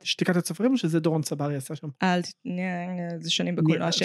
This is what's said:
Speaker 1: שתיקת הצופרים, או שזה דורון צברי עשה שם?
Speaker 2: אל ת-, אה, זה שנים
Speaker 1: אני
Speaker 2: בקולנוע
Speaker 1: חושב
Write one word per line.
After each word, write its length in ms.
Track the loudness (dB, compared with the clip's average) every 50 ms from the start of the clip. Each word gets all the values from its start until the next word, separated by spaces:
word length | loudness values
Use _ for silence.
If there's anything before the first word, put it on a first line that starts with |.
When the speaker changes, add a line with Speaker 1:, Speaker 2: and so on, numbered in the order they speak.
| -4
Speaker 1:
שתיקת 340 | -4 -2 -2 0 2 2
הצופרים, 360 | 0 0 -2 -4 0 2 2 2
או 40 | 2
שזה 220 | 2 2 2 2
דורון 220 | 2 2 0 0 -2
צברי 340 | -2 -4 -2 -2 -2 -2
עשה 180 | -4 -6 -8 -10
שם? 140 | -10 -10 -10 -6 0 2
Speaker 2:
אל 200 | 2 2 2 0
ת-, 40 | -2 -8 _ -8
אה, 160 | -6 -4 -4 -4 -4 -4 -4 -6 -6 -6 -4 -4 -6 -6 -6
זה 100 | -4 -2
שנים 240 | 0 0 0 0 2
Speaker 1:
אני 80 | 4 4
Speaker 2:
בקולנוע 280 | 4 4 4 2 0
Speaker 1:
חושב 140 | 0 2